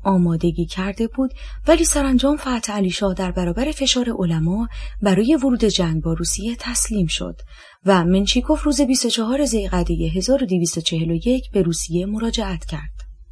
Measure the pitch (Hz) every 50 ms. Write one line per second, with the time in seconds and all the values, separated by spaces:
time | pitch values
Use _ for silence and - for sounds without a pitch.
0 | - 196 190 185 175 170 165 160 175 175 156 175 165 160 - 190 185 202 202 -
1 | 226 226 - - 262 254 - - - - - - - - 330 339 339 - - 294
2 | 277 269 262 240 254 277 294 302 - 262 247 226 - - 208 208 190 180 170 -
3 | 208 196 185 - 190 180 175 185 180 175 170 220 262 302 302 - 277 262 - 254
4 | 240 233 226 - 185 165 165 160 160 170 190 220 233 - - - - - - -
5 | 202 202 185 185 220 247 320 277 262 269 247 - 226 208 - - 175 165 160 160
6 | 151 170 165 160 175 165 - - 196 226 240 - - 247 240 - - - 226 208
7 | 175 156 - - 180 180 175 - - - - - - - - _ - 185 196 180
8 | 165 175 185 190 202 196 - 247 247 - 302 - - 294 277 240 285 240 262 247
9 | - 233 226 233 220 220 254 277 294 254 220 214 196 190 190 180 170 170 170 160
10 | 165 160 160 185 180 - 269 277 262 180 185 175 170 165 - 170 160 - 170 160
11 | 165 165 165 160 - 240 254 262 - - - 202 175 170 165 - - - 165 175
12 | 185 202 208 220 226 233 - 233 208 190 180 156 - - 156 147 151 - - -
13 | - - - - - -